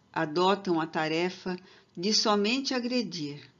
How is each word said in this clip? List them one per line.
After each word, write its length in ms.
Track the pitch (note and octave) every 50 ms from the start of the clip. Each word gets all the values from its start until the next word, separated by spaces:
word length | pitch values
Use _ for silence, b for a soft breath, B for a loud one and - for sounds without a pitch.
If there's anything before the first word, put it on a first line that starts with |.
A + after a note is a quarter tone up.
| _ _
adotam 680 | - D#3+ D#3+ D#3 D3 F3 F3+ F#3 G3+ G3 G3 G3 F3 D#3+
a 60 | D#3+
tarefa 680 | D#3+ - E3+ D#3 D#3 D#3+ E3 F3 F#3 F3+ - - F#3+ F3+ F3+ B B B B B B B
de 160 | F3+ E3+ G#3
somente 640 | G#3+ - - A3+ G#3 G3+ G3+ G#3 B3 C4+ C4+ - C4+
agredir. 680 | B3+ A#3 A#3+ B3+ B3 A3+ F3 - E3+ D3+ C#3+ C#3+ D3 - - _ _